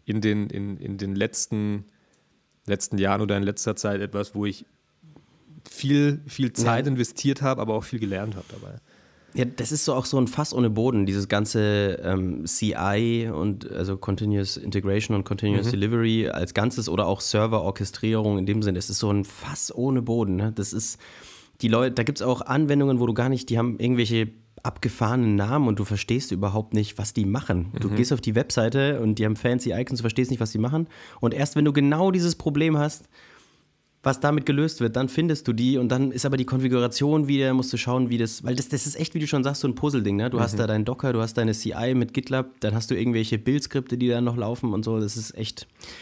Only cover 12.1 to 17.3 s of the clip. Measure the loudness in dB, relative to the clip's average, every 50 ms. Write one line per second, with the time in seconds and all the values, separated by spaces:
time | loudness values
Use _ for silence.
12.1 | 0 0 0 -2 -4 -4 -4 -4 -2 -2 -2 -2 0 0 0 0 0 2 2 2
13.1 | 0 0 -2 -2 -2 -2 -2 -2 -2 -4 -6 -8 -6 -4 -4 -4 -4 -4 -4 -4
14.1 | -2 0 0 0 0 0 0 -2 -6 -6 -6 -4 -2 -2 0 0 0 0 0 0
15.1 | 0 0 0 -2 -4 -2 0 2 2 2 2 0 0 0 0 2 2 2 2 2
16.1 | 2 2 0 0 -2 -4 -4 -2 0 0 0 0 0 -2 -2 -2 0 0 0 0
17.1 | 0 0 0 0